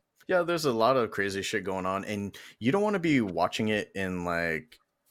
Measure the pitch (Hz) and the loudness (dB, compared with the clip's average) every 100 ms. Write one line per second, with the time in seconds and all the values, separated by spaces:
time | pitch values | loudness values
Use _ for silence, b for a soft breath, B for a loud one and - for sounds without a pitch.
0 | _ _ - 180 170 170 151 113 113 131 | _ _ -2 0 2 0 0 4 4 4
1 | 110 - 101 98 92 107 95 95 92 95 | 2 0 -2 -2 -2 -4 -4 -4 -2 -2
2 | 95 104 101 - B B 110 196 208 202 | -4 -6 -6 -10 B B 0 2 0 0
3 | 165 139 104 82 87 - 110 107 - 95 | 2 2 2 2 2 0 0 0 -2 -4
4 | 95 90 87 85 85 80 76 - _ _ | -2 -2 -2 0 0 -2 -6 -20 _ _
5 | _ | _